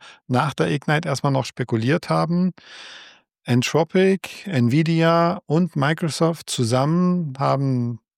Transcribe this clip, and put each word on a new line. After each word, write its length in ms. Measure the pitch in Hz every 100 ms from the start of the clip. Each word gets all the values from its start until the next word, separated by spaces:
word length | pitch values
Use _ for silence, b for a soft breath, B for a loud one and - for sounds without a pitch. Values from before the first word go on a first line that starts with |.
| B B B
nach 260 | 127 151
der 160 | - 170
Ignite 380 | 151 - 151 -
erstmal 240 | 135 143
noch 120 | 135
spekuliert 640 | - - 127 113 117 156 -
haben. 440 | 160 160 175 185 - B B B B B B B _ -
Anthropic, 960 | 123 120 147 165 185 190 190 - -
Nvidia 960 | - 147 120 139 165 165 165 170 170 175 -
und 280 | 151 180
Microsoft 760 | - 139 160 165 - 165 165 -
zusammen 840 | - 117 127 139 170 180 180 160 131
haben 600 | 139 135 139 127 120 117 _